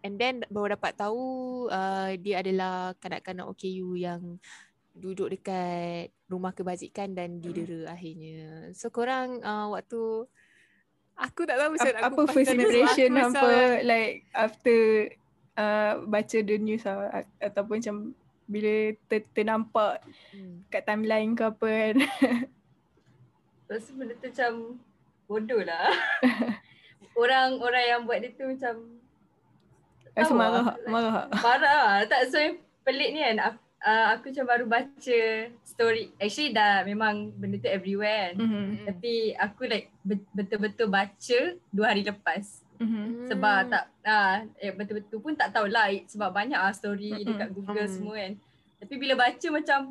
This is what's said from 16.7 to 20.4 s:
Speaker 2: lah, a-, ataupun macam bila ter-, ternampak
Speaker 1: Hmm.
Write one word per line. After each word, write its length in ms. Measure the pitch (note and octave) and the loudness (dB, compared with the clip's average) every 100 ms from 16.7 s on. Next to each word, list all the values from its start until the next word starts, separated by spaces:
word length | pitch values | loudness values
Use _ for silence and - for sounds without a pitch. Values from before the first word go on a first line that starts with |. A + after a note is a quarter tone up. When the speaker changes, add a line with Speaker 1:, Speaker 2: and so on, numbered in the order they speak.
| A3 | -2
Speaker 2:
lah, 120 | G#3 G3 G3+ | -4 -4 -4
a-, 220 | - - _ | -6 -10 _
ataupun 340 | G#3 G3+ G3+ G#3+ | -6 -4 -2 -4
macam 160 | A3+ G#3 G#3+ - _ _ - | -4 -6 -10 -14 _ _ -8
bila 280 | G#3 G#3+ G#3+ G#3+ G#3+ _ | -2 0 2 0 -4 _
ter-, 160 | G#3+ G#3+ | -2 -2
ternampak 720 | - G#3+ A3 A3+ A3+ G#3 - - - - | -2 0 0 0 0 0 -2 -10 -20 -20
Speaker 1:
Hmm. 320 | G3 | -18